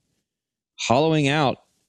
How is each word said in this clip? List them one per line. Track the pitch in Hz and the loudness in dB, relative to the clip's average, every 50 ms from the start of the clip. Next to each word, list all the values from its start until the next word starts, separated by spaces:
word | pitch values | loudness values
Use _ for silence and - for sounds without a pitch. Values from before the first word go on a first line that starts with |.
| _ _ _ _ _ _ _ _ _ _ _ _ _ _ _ - | _ _ _ _ _ _ _ _ _ _ _ _ _ _ _ -10
hollowing | - - 117 135 156 160 160 151 143 139 | -2 0 0 2 2 0 0 0 0 0
out | 143 160 147 123 - - _ _ _ _ _ | 0 0 0 -2 -4 -6 _ _ _ _ _